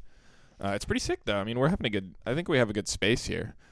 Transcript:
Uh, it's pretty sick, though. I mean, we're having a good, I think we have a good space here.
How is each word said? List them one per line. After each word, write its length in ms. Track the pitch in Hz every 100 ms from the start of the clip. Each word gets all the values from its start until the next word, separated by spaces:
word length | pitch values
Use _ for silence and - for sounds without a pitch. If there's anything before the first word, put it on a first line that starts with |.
| - - - - - -
Uh, 60 | 98 101
it's 100 | -
pretty 140 | 240
sick, 240 | - 370 -
though. 120 | 101
I 60 |
mean, 140 | 101 120
we're 120 | 139
having 160 | 202 123
a 20 |
good, 240 | 101 92 -
I 120 | - 139
think 120 | 180
we 100 | 139
have 100 | 110
a 40 |
good 140 | 104 -
space 380 | - 98 117 -
here. 300 | 82 110 - -